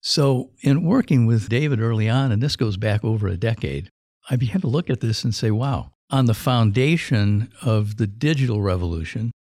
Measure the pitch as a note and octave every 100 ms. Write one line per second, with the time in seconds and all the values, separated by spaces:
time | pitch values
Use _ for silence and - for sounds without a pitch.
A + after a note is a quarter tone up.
0 | - - C#3 C3 - _ - C#3 D#3+ B3+
1 | - C#3 A2+ A2+ - A#2+ D3+ C3 A2+ A2
2 | G#2+ B2 C3+ G#2 C#3 - A2 F#2+ G#2+ G#2
3 | A2 A2 G2+ F2+ A2+ A2+ D2 C#2 F#2 _
4 | _ _ - B2+ A#2+ F#3+ A#2+ C3 F3+ B2+
5 | A2+ A2 A#2+ G#2 A2+ G#2+ C3+ A#2 - _
6 | _ C3+ B2 G#2+ - B2+ A2+ G2+ C3 E3
7 | - A#2 G2+ G#2 A2 - - A2 G#2 G#2+
8 | A2 G#2 D3 D#3 C3 G#2+ G2+ F2+ F2 E2
9 | D#2+ - A#2 -